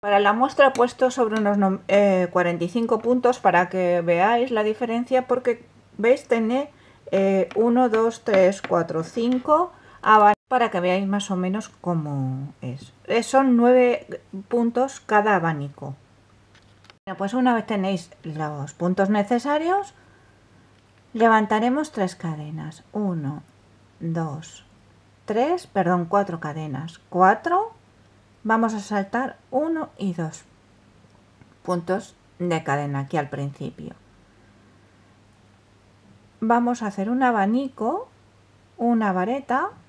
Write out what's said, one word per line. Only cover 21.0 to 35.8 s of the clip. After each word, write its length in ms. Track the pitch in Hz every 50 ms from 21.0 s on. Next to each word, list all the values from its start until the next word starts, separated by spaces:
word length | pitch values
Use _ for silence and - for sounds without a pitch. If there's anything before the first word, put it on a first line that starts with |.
| _ _ _
levantaremos 800 | 226 226 226 220 220 214 202 214 214 220 247 254 294 302 294 -
tres 240 | 233 196 180 180 -
cadenas. 680 | - 165 160 151 151 151 156 160 151 156 156 - - _
Uno, 500 | - 208 214 196 180 160 147 139 147 147 143 _ _ _ _ _ _ _ _ _ _ _
dos, 640 | - 165 165 165 165 156 139 156 160 - - - - _ _ _ _ _ _ _ _ _ _ _ _
tres, 420 | - 208 220 247 302 349 359 -
perdón, 420 | - _ 202 185 170 180 180 170 165
cuatro 320 | 196 202 196 196 170 165
cadenas. 580 | - 151 147 160 156 151 135 139 160 165 - - _ _
Cuatro, 640 | - 175 185 185 208 185 - 339 349 370 427 453 - - _ _ _ _ _ _ _ _ _ _ _ _ _
vamos 280 | 214 220 226 226 220 220
a 60 | 214
saltar 580 | 202 - 214 202 196 196 - 240 262 262 - _ _ _
uno 380 | - 262 302 320 330 311 311 - - -
y 160 | - 196 175
dos 300 | 170 165 160 - - - _ _ _ _ _ _ _ _ _ _ _ _ _ _ _ _ _ _ _ - _ _ _ _
puntos 520 | - 180 175 170 175 185 208 - - - _ _ _ _ _
de 220 | 175 175 165 160 160
cadena 360 | - 139 143 147 143 143 139
aquí 160 | 139 139 -
al 140 | 160 143 139
principio. 680 | - 139 139 143 139 - 143 - - - - - - - _ _ _ _ _ _ _ _ _ _ _ _ _ _ _ _ _ _ _ _ _ _ _ _ _ _ _ _ _ _ _ _ _ _ _ _